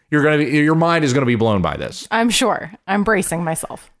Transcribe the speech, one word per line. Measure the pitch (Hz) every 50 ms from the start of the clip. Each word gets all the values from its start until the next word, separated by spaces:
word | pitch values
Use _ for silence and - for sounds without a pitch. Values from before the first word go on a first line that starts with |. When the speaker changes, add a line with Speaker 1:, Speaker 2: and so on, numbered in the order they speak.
| _ _
Speaker 1:
You're | 151 151
gonna | 143 151 151 147
be, | 151 123
your | 143 147 147 156 160
mind | 160 165 170 170 165 156
is | 135
gonna | 123 139 135
be | 123 120
blown | 107 113 113 107 98
by | 85 76 71
this. | 71 71 55 - - - -
Speaker 2:
I'm | 214 226 233 240
sure. | 214 - 262 214 196 - - 156 - - _
I'm | - 196 208 202
bracing | 220 220 185 - - 170 170 170
myself. | 160 160 - - - - - - - _ _